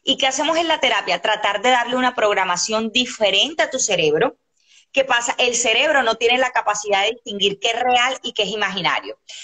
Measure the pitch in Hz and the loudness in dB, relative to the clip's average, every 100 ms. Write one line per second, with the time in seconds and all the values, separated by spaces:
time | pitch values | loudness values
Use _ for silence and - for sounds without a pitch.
0 | - 269 269 262 302 320 339 311 254 214 | -4 0 0 0 0 0 0 0 0 0
1 | 196 175 220 214 208 202 247 254 240 254 | -2 -2 0 -2 0 0 2 2 2 0
2 | 254 247 214 202 185 175 - 220 220 247 | 0 2 2 2 0 -2 -2 -2 -2 -2
3 | 247 - 208 196 240 330 311 262 233 180 | -2 0 2 2 0 0 -2 -2 -2 0
4 | 156 156 247 - _ _ _ _ _ - | 2 2 0 -2 _ _ _ _ _ -2
5 | 262 240 233 - 247 240 247 226 302 277 | 2 0 0 0 0 0 0 2 2 2
6 | 226 226 233 247 254 240 220 208 214 196 | 2 2 2 2 0 0 -2 -2 0 0
7 | 208 240 - 202 196 196 233 233 247 247 | 0 -2 -8 -2 -2 0 -2 0 2 2
8 | 247 262 247 233 196 214 202 190 156 127 | 2 -2 -8 -4 -4 -2 -4 -2 -2 -2
9 | - - - - | -6 -16 -16 -20